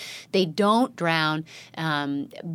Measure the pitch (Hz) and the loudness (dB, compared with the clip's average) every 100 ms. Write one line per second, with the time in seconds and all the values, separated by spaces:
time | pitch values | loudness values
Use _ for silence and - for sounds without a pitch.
0 | - - - 190 180 156 202 220 254 - | -14 -16 -2 0 0 2 4 4 2 0
1 | 170 160 156 156 160 - - - 160 147 | 0 2 2 0 -4 -14 -16 -6 -2 -2
2 | 143 143 143 - 170 | -2 -4 -6 -10 -10